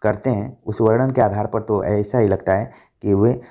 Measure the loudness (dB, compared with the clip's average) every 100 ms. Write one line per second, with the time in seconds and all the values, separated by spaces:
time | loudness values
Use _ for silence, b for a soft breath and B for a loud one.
0 | -2 -2 -2 -4 -6 -10 -8 0 2 2
1 | 2 2 0 0 -4 -6 -2 -2 0 -2
2 | 0 2 2 2 0 -2 -2 b b _
3 | 0 2 2 0 B